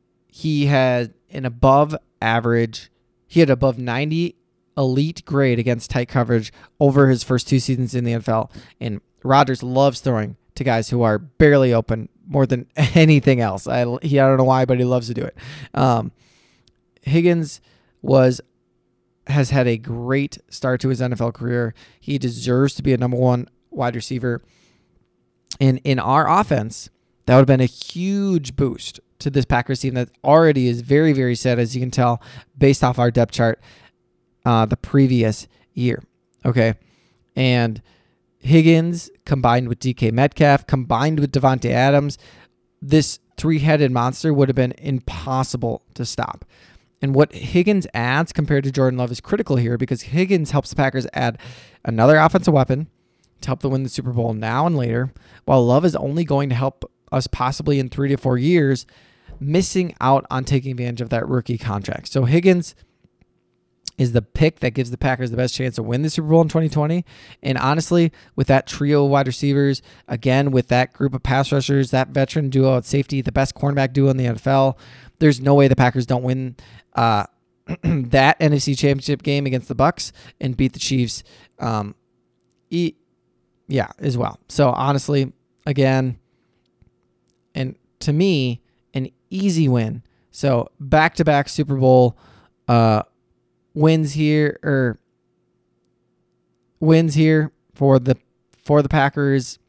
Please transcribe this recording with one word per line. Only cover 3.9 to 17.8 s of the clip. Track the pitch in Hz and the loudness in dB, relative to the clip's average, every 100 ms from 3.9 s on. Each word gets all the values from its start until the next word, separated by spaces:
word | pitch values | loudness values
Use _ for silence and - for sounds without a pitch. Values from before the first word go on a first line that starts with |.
| 120 147 160 175 - _ _ _ - | -6 -4 -2 -4 -8 _ _ _ -4
elite | 131 131 151 - - | 0 0 -2 -4 -6
grade | 139 135 120 | 0 0 0
against | 117 117 - | -2 -4 -4
tight | 127 123 | -6 -2
coverage | 135 117 117 107 - - - | -2 0 -2 -2 -14 -20 0
over | 143 139 135 | 2 6 4
his | 123 | 4
first | - 127 - | 0 -4 0
two | 135 | -2
seasons | - 123 123 | 0 -4 -4
in | 127 | -4
the | 120 | -4
N | 117 | -4
F | 117 | -2
L. | 113 - - - _ | -4 -4 -12 -20 _
And | 117 101 - _ | -10 -10 -14 _
Rodgers | 131 135 139 127 | 0 2 2 -2
loves | 127 127 139 123 | -4 0 2 0
throwing | 135 117 104 - _ - | -4 -4 -4 -10 _ -6
to | |
guys | 131 113 110 | -2 -2 -2
who | 123 | 0
are | 117 107 | 0 0
barely | 151 - 151 143 127 | -4 4 6 6 4
open | 117 - 113 107 _ - | 2 -2 -6 -8 _ -6
more | 143 135 | -2 0
than | 123 - | -2 -6
<laughs> | - | -2
anything | 143 175 156 147 139 127 | 2 4 6 6 4 2
else. | 113 95 - | 0 -4 -4
I, | 123 120 123 | -2 -2 -4
he, | 156 139 | -2 2
I | 135 | 4
don't | 135 | 4
know | 131 | 2
why, | 131 127 | 2 2
but | 127 | 0
he | 123 | 0
loves | 127 117 | -2 -2
to | |
do | 117 | -8
it. | 127 - 127 - - - | -8 -12 -20 -20 -10 -2
Um, | 131 117 117 - _ _ _ _ _ _ _ _ | 0 0 -2 -12 _ _ _ _ _ _ _ _
Higgins | - 160 175 170 151 - _ _ | -2 2 2 0 -2 -10 _ _